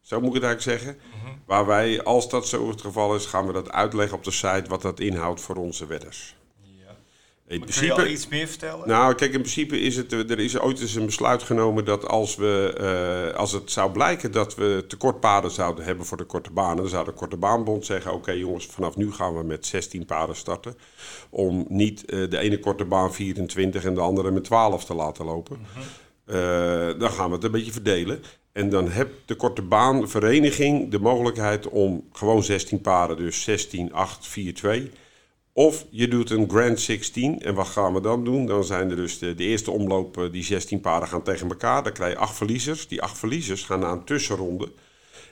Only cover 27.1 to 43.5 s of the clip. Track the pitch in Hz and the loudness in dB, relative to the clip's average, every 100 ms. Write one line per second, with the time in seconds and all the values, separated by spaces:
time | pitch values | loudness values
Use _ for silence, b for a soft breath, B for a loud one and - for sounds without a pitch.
27.1 | 101 90 87 113 113 113 120 104 90 87 | 0 -2 0 0 -2 -4 -2 2 2 0
28.1 | 156 B B _ 104 101 98 87 98 139 | -6 B B _ -2 2 2 2 0 -2
29.1 | - - 110 123 - 90 107 127 135 104 | -4 -8 -2 0 0 2 4 6 4 0
30.1 | 107 110 147 147 147 143 147 98 101 110 | 2 4 6 6 4 4 4 2 2 4
31.1 | 123 120 113 104 104 - 104 98 85 - | 4 2 0 0 0 0 2 2 0 -6
32.1 | - 107 110 104 95 - 98 101 90 85 | -2 4 4 4 0 0 -2 4 4 4
33.1 | 82 85 - - 101 - 90 87 80 92 | 0 -4 -2 -2 -2 -2 -6 -4 -2 -2
34.1 | - - 107 90 - 104 117 135 b b | -4 -12 -8 -8 -2 0 0 -4 b b
35.1 | b b b _ - 151 151 - 110 120 | b b b _ 6 6 6 -4 0 4
36.1 | 120 113 110 98 104 120 113 - 110 - | 4 4 2 6 6 6 2 0 -2 -4
37.1 | 120 135 - - 98 95 107 95 92 104 | 0 0 0 0 0 0 2 2 2 2
38.1 | 120 120 135 117 101 92 92 92 90 85 | 0 0 0 2 2 2 0 0 -2 -4
39.1 | - 87 85 95 110 95 104 98 95 90 | -4 -6 -2 0 0 0 -2 0 0 -2
40.1 | 90 87 90 85 95 - 98 90 82 82 | -4 -4 -4 -2 -2 -2 -2 0 0 0
41.1 | 87 98 85 90 87 117 135 123 113 90 | -2 -2 -2 -4 -2 0 0 -2 -4 -4
42.1 | - 104 - 107 120 139 156 - - 92 | 0 -2 -2 -2 -2 -2 -6 -8 -6 -6
43.1 | - 110 165 117 | -4 -4 -4 -4